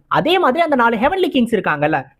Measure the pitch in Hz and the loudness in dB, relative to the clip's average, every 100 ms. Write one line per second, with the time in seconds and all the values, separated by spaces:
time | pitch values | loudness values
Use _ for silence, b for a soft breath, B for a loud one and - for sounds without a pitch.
0 | _ - 214 370 302 269 330 269 233 233 | _ -2 0 2 0 0 0 2 2 2
1 | 262 381 349 269 233 208 180 151 147 151 | 0 0 0 0 0 -2 -2 -2 0 -2
2 | - | -6